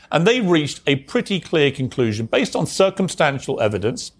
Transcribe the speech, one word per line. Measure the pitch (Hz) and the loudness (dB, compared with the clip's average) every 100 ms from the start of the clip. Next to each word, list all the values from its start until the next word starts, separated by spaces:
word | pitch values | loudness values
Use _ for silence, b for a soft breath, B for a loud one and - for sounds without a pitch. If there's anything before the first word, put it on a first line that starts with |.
| B | B
And | 151 185 | 2 2
they | 254 | 2
reached | 190 165 147 - - | 4 2 2 -4 0
a | 135 | 0
pretty | - 247 - 190 | 0 -4 -2 -4
clear | - 165 143 | 0 2 2
conclusion | 135 131 - 117 104 113 | 0 -6 0 0 0 0
based | - 226 - | 0 0 -2
on | 165 | -4
circumstantial | - 190 190 185 - 151 135 - 131 | 2 0 2 -4 0 0 0 -6 -2
evidence, | 110 104 104 - - | 0 0 -2 -4 -12